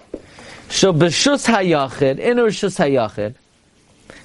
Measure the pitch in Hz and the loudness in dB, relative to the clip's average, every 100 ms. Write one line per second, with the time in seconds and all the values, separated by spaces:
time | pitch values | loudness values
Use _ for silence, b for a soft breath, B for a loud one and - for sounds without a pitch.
0 | _ - B B B B B - 196 156 | _ -20 B B B B B 0 2 4
1 | 170 - 285 285 - 220 185 151 135 - | 2 2 0 0 2 0 2 0 -2 -2
2 | 139 131 208 240 226 - 196 190 147 135 | -2 0 -2 0 0 0 -4 -2 0 0
3 | 110 - 104 - _ _ _ _ _ _ | -2 -4 -8 -10 _ _ _ _ _ _
4 | - B | -20 B